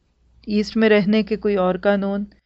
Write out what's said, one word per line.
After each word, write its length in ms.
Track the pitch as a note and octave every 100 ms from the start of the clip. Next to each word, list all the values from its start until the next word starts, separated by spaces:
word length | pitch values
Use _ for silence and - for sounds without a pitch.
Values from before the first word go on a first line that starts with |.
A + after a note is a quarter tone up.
| _ _ _ _ -
ایسٹ 300 | G#3 G#3 A3
میں 120 | A3
رہنے 320 | G#3 G3 A3
کے 120 | G#3+ G#3+
کوئی 200 | G#3+ G3+
اور 200 | F#3 F#3
قانون، 480 | G3+ G3+ G3 G3+ G#3 _